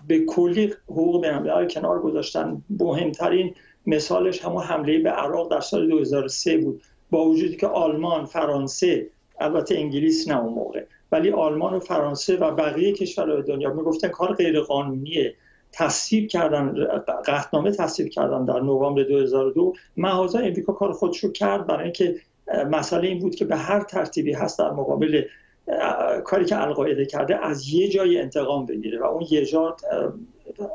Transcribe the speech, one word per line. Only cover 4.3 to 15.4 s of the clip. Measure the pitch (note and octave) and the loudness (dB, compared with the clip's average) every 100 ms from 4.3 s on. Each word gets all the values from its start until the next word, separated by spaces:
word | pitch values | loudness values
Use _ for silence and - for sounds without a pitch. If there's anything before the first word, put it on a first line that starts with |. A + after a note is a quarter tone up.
| F2 | 0
همون | F2 E2+ | -4 -4
حمله | - E2+ D3 D#3+ | -2 -2 2 2
به | D#3+ | 2
عراق | - C#3+ E3+ E3+ | 0 0 -2 -2
در | D3+ | -4
سال | - G#3 D#3+ | -2 0 2
دو | D#3 | 2
هزار | B2+ C#3 | 2 0
و | C3+ | -2
سه | - E3+ D#3+ | -2 0 2
بود، | C#3 B2+ - _ _ | 0 -4 -12 _ _
با | D#3+ | 2
وجودی | D#3+ D#3+ F3+ - | 4 4 2 0
که | G3 | -2
آلمان، | F3+ D#3+ D3+ E3+ D#3+ | 2 0 0 0 -2
فرانسه، | C#3+ E3 D3+ C#3 C3+ - F3+ D#3 - - _ - | -2 -2 0 0 -2 0 2 2 -2 -14 _ -4
البته | D3+ E3 - | -2 0 0
انگلیس | E3+ D3+ C#3 D#3+ D#3+ - | -2 0 2 2 2 0
نه | C3+ | -2
اون | A2+ | -2
موقع، | A#2 - - - _ _ | -4 -6 -8 -12 _ _
ولی | D#3+ F#3 | 2 2
آلمان | G3+ D#3 D3+ E3+ | 2 2 0 -2
و | F#3 | -2
فرانسه | F3+ D#3 D3 C#3+ - F3+ | -2 -2 -2 -2 0 2
و | D#3+ | 2
بقیه | D#3 D3+ C#3+ G3 | 2 0 2 0
کشورهای | G3+ - - D#3+ D3 | 0 -2 -2 0 0
دنیا | C#3 C#3 C#3+ | 0 -2 -2
می‌گفتن | D#3 D#3+ D#3+ F3+ | -2 -2 0 -2
کار | - F3+ | -2 -2
غیرقانونیه، | G#3+ E3+ D#3 D3+ C#3 C#3 C3 C#3+ D#3+ - - | 0 2 2 0 -2 -2 -4 -4 -2 -2 -4